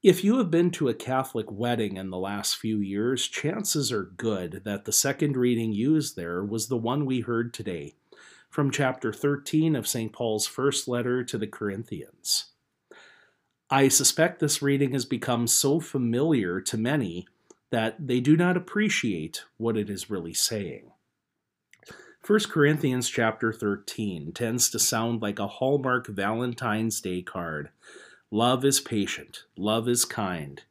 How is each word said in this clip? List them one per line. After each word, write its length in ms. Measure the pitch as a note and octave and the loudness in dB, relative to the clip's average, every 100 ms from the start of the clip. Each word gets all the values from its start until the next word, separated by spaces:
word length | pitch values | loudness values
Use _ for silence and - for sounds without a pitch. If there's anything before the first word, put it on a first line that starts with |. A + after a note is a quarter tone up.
If 200 | G#3 F3 | 8 6
you 140 | G3+ B3+ | 4 2
have 140 | G3 | 4
been 200 | E3 F3 | 4 2
to 180 | - C#3 | 2 -2
a 40 | |
Catholic 560 | A2 - C3 C3 A2+ G2+ | -2 -2 -2 -2 -4 -6
wedding 460 | G2+ A#2+ A#2 G#2+ F#2+ | -2 0 0 0 -4
in 140 | F#2+ | -6
the 80 | F#2 | -6
last 400 | F#2+ G2+ G2+ - | -6 -4 -4 -2
few 220 | A2 G#2+ | -2 -2
years, 460 | G2 G2 A#2 C3 - | -2 0 0 0 -2
chances 640 | - D3 G#3 G#3 D#3 B2+ | -4 -4 -2 -2 -2 0
are 120 | A2+ | -2
good 580 | F2+ F2+ A2+ G2 F2 G2 G#2+ | -6 -4 -2 -2 -4 -8 -6
that 180 | G2+ | -6
the 80 | - | -2
second 460 | - C#3 C#3 D3 B2+ | 0 0 0 0 2
reading 340 | B2 A#2 A2+ | 2 2 0
used 420 | G#2 B2+ D#3 - | 0 2 2 0
there 300 | - E2+ F2 | -6 -6 -4
was 240 | G2+ A2 G#2+ | -4 -4 -2
the 80 | B2 | -2
one 300 | A2+ C#3 C#3 | -2 -2 0
we 140 | B2+ | -2
heard 340 | A2 A#2 A#2+ | 0 -2 -2
today, 400 | - G#2 E2+ C#2+ _ _ - - - _ | -6 -8 -8 -10 _ _ -20 -20 -20 _
from 200 | - C#3 | 0 0
chapter 440 | C3+ C3+ C3 A2+ | 2 0 0 -4
thirteen 600 | - C#3+ C#3+ - D#3 D#3+ | -2 0 0 0 2 2
of 140 | D3 G#2 | 0 -2
Saint 240 | B2 A2 | -4 -4
Paul's 340 | - A#2 G#2+ - | -4 -2 0 -2
first 400 | - C#3 C#3 - | 0 0 0 -2
letter 380 | B2 B2 B2+ | -2 0 -2
to 140 | B2 A2+ | -2 -6
the 80 | G#2 | -6
Corinthians. 1040 | - G#2 G2 A2+ - - _ - - - _ _ _ _ - - - _ _ _ _ _ | -6 -6 -6 -8 -10 -12 _ -4 -4 -4 _ _ _ _ -20 -20 -20 _ _ _ _ _
I 180 | C3+ C#3 | 6 6
suspect 520 | C3+ C3+ - E3+ E3+ | 6 4 4 2 2
this 200 | D3+ - | 0 2
reading 320 | C#3+ C#3 C#3 | 2 2 2
has 140 | C3+ A#2+ | 0 -2
become 400 | B2 - A#2+ A#2 | -4 0 0 2
so 340 | - C#3 D#3 | 4 4 2
familiar 800 | D#3 C#3 A#2+ A#2 D#3 C#3+ F#2 F#2 | 0 0 2 2 4 4 2 -2
to 160 | - A2 | -2 -2
many 500 | A2+ D3 G2+ E2+ F#2+ _ _ - _ | 0 2 0 -4 -10 _ _ -20 _
that 360 | A#2+ A2 - C#3 | -2 -2 -4 0
they 140 | B2+ | 2
do 160 | B2 D#3 | 6 6
not 220 | F3 F3+ | 6 2
appreciate 880 | F3+ G3+ G#3+ - A#2+ F2 D#2+ - - _ | -2 0 2 2 0 -2 -4 -10 -14 _
what 220 | A2+ A2 | -2 0
it 100 | G2+ | -2
is 220 | G2 - | -6 -6
really 240 | G2 E2 | -6 -4
saying. 580 | F2+ - A2 F#2 B1 - _ _ _ _ _ _ _ _ _ - - - _ | -2 -2 -2 -6 -10 -18 _ _ _ _ _ _ _ _ _ -20 -20 -20 _
First 300 | - G#3+ G#3 | 2 2 4
Corinthians 580 | D#3+ C#3+ D#3 D3+ B2+ A#2+ | 4 4 4 0 0 -2
chapter 460 | - A2+ A2 A2+ | 0 0 0 -4
thirteen 760 | A2 G#2 G2+ - - G#2 F2 D2 | -2 -4 -4 -6 -6 -6 -4 -8
tends 360 | - A#2+ A#2+ - | -6 -4 0 0
to 100 | A#2 | 0
sound 440 | - A#2 A#2 A#2 | 0 0 0 0
like 160 | G#2+ G2+ | -2 -4
a 100 | G2+ | -6
Hallmark 600 | - C3 C#3+ C3 B2+ A#2+ | -2 2 2 2 0 -2
Valentine's 920 | G2 G2 A2+ B2 A#2 B2 G#2+ A2+ - | -4 -2 0 -2 -2 -2 0 0 -2
Day 220 | F#2 F2+ | -4 -6
card. 480 | F2+ F#2 E2+ D#2 D2+ _ - - - - _ | -6 -8 -6 -6 -8 _ -20 -20 -20 -20 _
Love 340 | G#2+ A#2+ B2+ | 0 2 4
is 160 | C#3 C3+ | 2 2
patient, 640 | - G#2+ G2 - - - - - | 0 -2 -2 -6 -10 -20 -20 -6
love 300 | G2+ A2+ A#2+ | -2 0 0
is 180 | A#2+ | 0
kind 580 | - - G2 F2 C#2+ C#2 _ | 0 -2 -4 -4 -8 -14 _